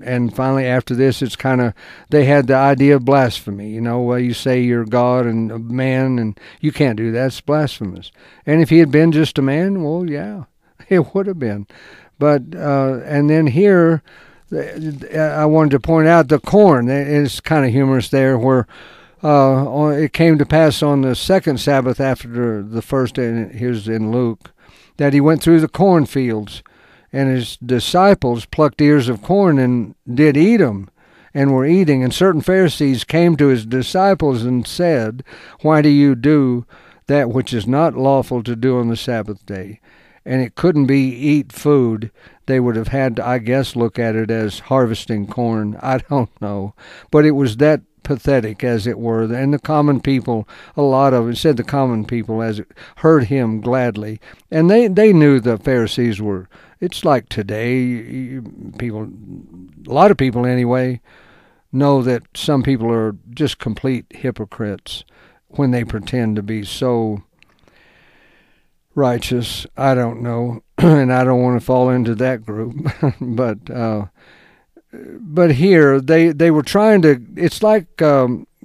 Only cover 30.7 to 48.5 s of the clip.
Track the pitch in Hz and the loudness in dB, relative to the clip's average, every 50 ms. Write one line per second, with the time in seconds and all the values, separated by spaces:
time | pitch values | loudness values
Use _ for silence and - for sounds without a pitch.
30.7 | 104 98 98 - _ _ _ _ _ _ _ _ - 143 139 139 135 131 131 147 | 0 -6 -10 -14 _ _ _ _ _ _ _ _ -4 -2 0 0 2 0 2 2
31.7 | 170 190 190 151 143 131 127 127 135 - 175 196 175 156 123 - 185 190 190 165 | 2 2 4 2 2 0 0 -2 0 0 0 2 2 0 0 0 2 2 2 2
32.7 | - - 156 139 135 117 - - - 160 170 175 165 135 143 139 131 120 107 110 | 0 0 0 0 0 -2 -4 -2 0 2 2 4 4 4 4 2 2 2 -2 -4
33.7 | 120 131 131 - - 185 190 202 190 165 165 147 131 117 110 123 127 123 113 - | -4 -4 -4 -2 -2 0 2 2 2 0 0 -2 -2 -2 -2 -2 -2 -2 -4 -6
34.7 | - - 175 175 160 131 113 110 113 127 - - - - - - - _ - 151 | -4 -2 0 0 0 0 -2 -4 -8 -10 -14 -18 -20 -20 -20 -20 -14 _ 0 2
35.7 | 156 151 151 151 143 143 143 143 135 120 117 147 156 147 139 127 123 120 120 _ | 2 4 4 4 6 6 4 4 2 2 2 2 2 2 2 0 -2 -4 -6 _
36.7 | - - _ _ _ _ _ - 139 143 139 120 110 131 123 - - 117 101 113 | -18 -20 _ _ _ _ _ -2 0 0 0 0 -2 -4 -4 -4 -4 -4 -2 -2
37.7 | 127 143 165 165 120 - 131 139 139 135 123 - 131 123 110 117 120 113 117 131 | 0 0 0 0 0 0 0 2 2 2 0 -2 -4 -6 -4 -6 -6 -2 0 0
38.7 | 127 123 120 117 117 110 - - 120 113 104 104 104 95 _ - 101 95 95 98 | 0 0 0 -2 -4 -4 -6 -6 -6 -6 -6 -8 -10 -12 _ -12 -12 -12 -12 -14
39.7 | 107 - _ _ _ _ _ _ _ _ - - 131 131 127 117 - - - 175 | -18 -20 _ _ _ _ _ _ _ _ -10 -6 -4 -4 -4 -4 -6 -2 0 0
40.7 | 170 151 139 127 139 139 135 131 123 117 135 147 143 151 139 - - - - 151 | 2 2 2 2 2 2 0 0 -4 -4 -2 0 0 0 0 -4 -10 -6 0 2
41.7 | 147 139 127 117 113 110 107 107 _ _ _ - _ _ _ - 131 131 123 123 | 2 2 2 2 0 -4 -6 -10 _ _ _ -20 _ _ _ -4 -2 0 0 0
42.7 | 113 113 113 - - 139 135 131 113 117 - 120 123 127 110 113 123 135 135 - | -2 -2 -4 -4 -4 -2 -2 -2 -4 -4 -4 -4 -4 -4 -2 -2 -2 -2 -2 -4
43.7 | - 120 117 113 - - 120 113 110 110 113 107 117 113 110 104 98 - - - | -4 -4 -4 -4 -2 -4 -4 -2 -2 -2 -2 -2 -4 -4 -4 -6 -8 -10 -6 -2
44.7 | 131 135 127 113 113 - - - 117 104 101 98 - - 120 117 113 110 107 104 | 0 0 0 0 -2 -6 -6 -6 -6 -6 -6 -8 -6 -6 -4 -4 -2 -4 -4 -6
45.7 | 107 - - 127 131 131 - - 147 139 120 - _ - - 101 101 101 95 101 | -8 -8 -6 -4 -4 -4 -4 -4 -4 -2 -4 -4 _ -10 -10 -8 -8 -8 -8 -10
46.7 | - _ - - - - - _ - 151 151 156 147 135 139 127 107 117 147 151 | -12 _ -20 -20 -20 -20 -10 _ 2 4 4 4 2 2 -2 -2 0 0 2 2
47.7 | 156 135 - _ _ _ - - 147 117 - 147 139 131 110 110 | 2 0 -4 _ _ _ -8 -6 -6 -4 -2 0 0 0 -2 -4